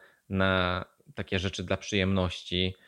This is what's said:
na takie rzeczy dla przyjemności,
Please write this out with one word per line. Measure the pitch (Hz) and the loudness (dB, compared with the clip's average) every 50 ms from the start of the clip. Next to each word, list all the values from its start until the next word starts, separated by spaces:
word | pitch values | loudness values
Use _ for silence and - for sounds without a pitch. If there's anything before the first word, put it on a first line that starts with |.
| - - _ _ _ - | -8 -20 _ _ _ -4
na | 95 95 95 95 95 92 90 90 90 90 - - _ _ _ - - | 0 2 2 4 4 2 2 0 0 -2 -6 -8 _ _ _ -18 -10
takie | - 98 - 101 95 | -10 -6 -2 -2 -2
rzeczy | 87 98 - - 92 | -2 -2 -4 -4 -4
dla | - 98 | -2 -2
przyjemności, | 95 - - - 101 92 92 98 95 92 90 - - - - 90 90 92 92 92 - _ | -4 -4 -2 0 2 2 2 4 2 2 0 -2 -6 -8 -4 -2 0 0 0 -2 -6 _